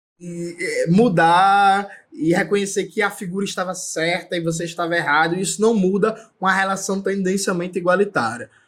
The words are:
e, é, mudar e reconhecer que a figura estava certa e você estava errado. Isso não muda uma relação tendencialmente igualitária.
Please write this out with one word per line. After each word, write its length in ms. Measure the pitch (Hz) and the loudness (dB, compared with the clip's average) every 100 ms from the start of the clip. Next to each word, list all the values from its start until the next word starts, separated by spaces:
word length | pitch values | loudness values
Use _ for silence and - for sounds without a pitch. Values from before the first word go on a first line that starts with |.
| _ _ | _ _
e, 360 | 175 170 170 - | -12 -10 -10 -6
é, 280 | - 123 135 | -6 -2 2
mudar 1040 | 185 240 170 165 175 196 202 196 196 196 - _ | 6 6 4 4 6 6 6 4 2 0 -10 _
e 200 | - 156 | -4 0
reconhecer 520 | 175 180 202 196 202 170 | 0 2 0 -2 -4 -4
que 160 | - | -2
a 80 | 208 | -2
figura 320 | 196 190 190 | -2 -8 -4
estava 300 | 196 - 185 | -6 -4 -6
certa 640 | 180 - 160 165 175 - 180 | -6 -8 -4 -2 -2 -4 -6
e 40 | |
você 200 | 165 165 170 | -4 -4 -6
estava 300 | - 170 170 | -6 -2 -2
errado. 400 | 147 147 170 180 | 0 2 2 0
Isso 220 | 196 - | -4 0
não 140 | 214 | 2
muda 560 | 226 185 196 214 220 - - | 2 2 2 0 -2 -12 -6
uma 140 | 190 | -2
relação 480 | 190 196 190 - 196 | 0 0 -2 -4 -4
tendencialmente 760 | 196 196 185 196 196 180 180 180 | -2 -2 0 -2 -2 -2 -4 -4
igualitária. 720 | 170 185 196 151 117 120 - _ | 0 2 2 0 -4 -6 -14 _